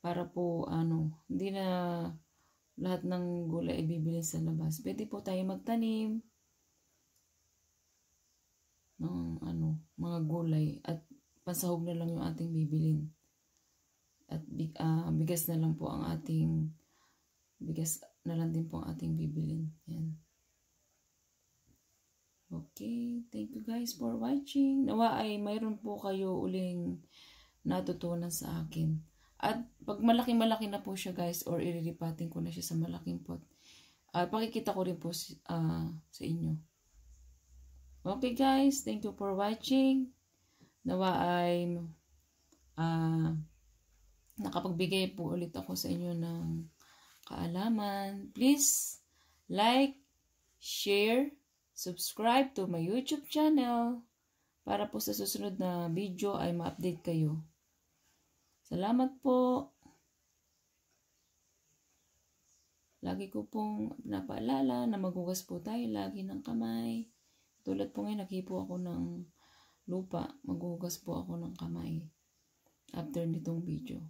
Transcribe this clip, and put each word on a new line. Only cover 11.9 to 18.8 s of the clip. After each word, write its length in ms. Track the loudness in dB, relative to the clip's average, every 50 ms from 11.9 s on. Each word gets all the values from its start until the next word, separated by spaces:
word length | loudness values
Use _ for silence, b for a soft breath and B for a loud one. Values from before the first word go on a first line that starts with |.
| -2
lang 160 | -2 -2 -2
yung 80 | -2 -2
ating 320 | -2 -4 -2 -4 -4 0
bibilin. 560 | 2 2 2 2 4 4 4 4 4 4 2 -4 -8 _ _ _ _ _ _ _ _ _ _ _ _ _ _ _ _ _ _ _ _ _ _ -8
At 160 | -8 -8 -8
big, 320 | -8 -6 -4 -4 -6 -4
ah, 320 | -2 0 2 2 2 2 2
bigas 400 | 2 2 2 2 2 0 0 0
na 80 | 0
lang 160 | 2 2 2
po 160 | 2 0 -2 -4
ang 160 | -4 -4 -2 -2
ating, 560 | -4 -4 -2 0 2 4 4 4 4 2 0 0 -4 b b b b b b b b b b b _ _ _ _ _ _ -6
bigas 400 | -4 -2 -2 -2 -2 -4 -6 -8 -20 _ _ _ -2
na 80 | -2
lang 160 | 0 0 0
din 160 | 0 0 -2 -2
po 160 | -4 -6